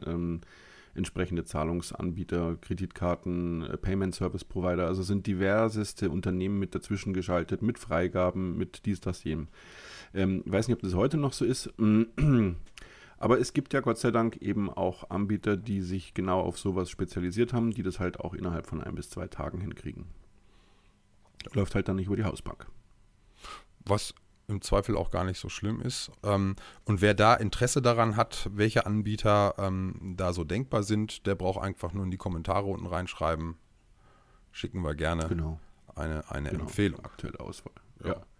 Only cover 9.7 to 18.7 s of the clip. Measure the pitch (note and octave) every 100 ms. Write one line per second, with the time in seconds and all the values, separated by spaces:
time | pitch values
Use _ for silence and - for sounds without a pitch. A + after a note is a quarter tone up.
9.7 | - - - - F#2+ F#2+ F#2+ - G2 A2
10.7 | A2+ F#2+ F2+ B2+ D#3 C#3+ - A#2+ C3 -
11.7 | - G#2+ G#2+ A2+ - D3 B2+ G2+ E2+ -
12.7 | - - - - - - B2 B2 - C#3+
13.7 | C#3 B2 A2 B2 A2+ A2+ - - G2+ G2+
14.7 | - F#2 F2+ - F#2+ G2+ G#2 - G2 A2+
15.7 | G2 F2+ F#2+ - - F#2 F#2 F2 F2 G2+
16.7 | F#2 F2+ - F#2 - F2+ G2 A#2+ B2 A2+
17.7 | A2 F#2 - F2+ - F2 F2 F2 E2 -